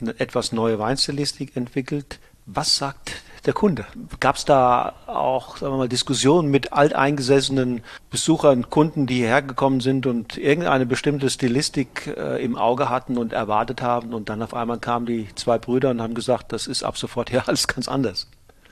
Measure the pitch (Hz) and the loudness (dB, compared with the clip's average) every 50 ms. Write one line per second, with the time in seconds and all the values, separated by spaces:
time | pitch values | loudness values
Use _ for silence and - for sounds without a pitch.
0 | 117 113 - - 127 120 - 123 107 - 117 113 113 113 113 101 104 113 135 139 | -6 -6 -4 -4 -6 -2 -2 -2 -2 -2 -2 0 0 0 0 0 0 -2 0 0
1 | - - 143 139 143 - - - 143 135 - 131 120 120 - 143 127 - 151 147 | -2 -2 -2 -4 -4 -4 -4 -8 -10 -8 -6 -6 -6 -4 -4 -6 -4 -4 -4 -6
2 | 139 - - - - - _ _ _ - 95 - 156 - - - 139 139 - - | -6 -8 -16 -18 -18 -20 _ _ _ -6 -6 -4 0 0 0 0 -2 -4 -6 -8
3 | - - - - - - - - - 147 - - 214 202 160 117 98 - - - | -12 -12 -12 -12 -14 -18 -20 -4 -2 -2 0 4 4 2 2 2 -4 -8 -12 -16
4 | - - - - - 131 143 - - - 143 135 127 123 123 123 123 - - - | -14 -14 -8 0 0 0 0 0 2 4 4 6 6 6 4 4 2 -2 -6 -10
5 | - - 226 - - 127 131 127 - - - - - 139 135 135 131 117 123 120 | -14 -8 -4 -2 0 0 0 -2 -4 -8 -14 -8 -6 -4 -2 -2 -2 -2 -2 -4
6 | - - 135 120 120 135 156 180 160 143 139 135 - - - 143 143 160 - - | -2 -2 -2 2 4 6 6 6 4 4 2 2 2 2 4 4 4 4 6 2
7 | 131 143 147 139 127 123 139 139 131 135 135 135 127 123 123 113 - - - - | 2 2 2 0 2 4 4 4 4 2 0 0 0 0 -2 -4 -6 -12 -20 -20
8 | _ - - - - - 160 156 - 147 135 123 113 - - 151 151 160 - 151 | _ -8 -6 -4 2 2 2 6 6 6 6 6 2 0 4 4 4 4 4 0
9 | 139 120 127 123 120 110 120 143 139 139 127 - 139 135 135 131 120 135 135 135 | 0 0 2 2 2 4 4 2 2 0 -4 0 2 2 2 2 2 2 0 2
10 | 127 131 120 117 107 - - - - 135 147 165 170 170 143 131 127 117 127 - | 0 0 -2 -2 -4 -6 -10 -2 2 2 2 4 4 2 2 2 2 0 0 0
11 | - 151 143 139 135 127 - - 135 123 117 139 151 - - 151 131 - - - | 0 0 0 0 0 -2 -2 0 0 0 2 0 0 -2 -2 -4 -4 -4 -6 -12
12 | - 147 - - - - 127 123 127 120 117 - 104 113 123 131 143 123 120 131 | -10 -10 -8 -6 -4 -4 -4 -2 -2 -2 -2 0 2 0 2 2 0 0 0 -2
13 | - - 127 120 117 110 - 117 113 101 107 107 117 120 127 - 127 120 120 120 | -2 -2 -4 -2 -2 -2 -2 -4 -2 0 0 0 0 -2 -4 -4 -2 0 0 -2
14 | 117 117 120 110 104 - 107 107 113 - - 123 117 117 117 113 - 120 120 120 | -2 -4 -8 -8 -6 -6 -6 -6 -6 -6 -4 -6 -4 -4 -4 -4 -4 -2 -2 -2
15 | 120 117 117 113 107 98 - - - 123 117 113 - - 120 131 139 135 123 113 | -2 -2 -4 -4 -6 -8 -10 -6 0 0 0 0 2 0 0 2 2 2 0 0
16 | 113 113 117 117 107 - 123 107 - - 117 107 - - 131 - - 110 - - | -4 -4 -6 -6 0 0 0 0 0 -6 -8 -8 -6 -6 -6 -4 -4 -4 -4 -4
17 | - 110 - 123 117 - 120 127 - - - - - - - - 117 - 131 139 | -8 -8 -4 -6 -6 -2 -2 -2 0 0 0 0 0 -2 -2 -6 -4 -4 -2 -2
18 | 135 104 92 - - - - _ _ _ - _ _ _ | -2 -2 -2 -6 -10 -10 -14 _ _ _ -20 _ _ _